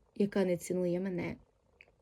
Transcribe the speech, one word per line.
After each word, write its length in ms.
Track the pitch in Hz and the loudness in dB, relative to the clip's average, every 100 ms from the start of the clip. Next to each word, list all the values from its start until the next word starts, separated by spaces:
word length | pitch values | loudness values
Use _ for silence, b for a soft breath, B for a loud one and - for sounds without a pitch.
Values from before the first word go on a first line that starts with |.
| _ - | _ 0
яка 300 | 202 202 185 | 2 2 2
не 120 | 175 | 0
цінує 420 | - 180 180 175 | 0 0 0 0
мене». 360 | 190 175 165 - - _ _ _ - _ | -2 -2 -4 -6 -16 _ _ _ -20 _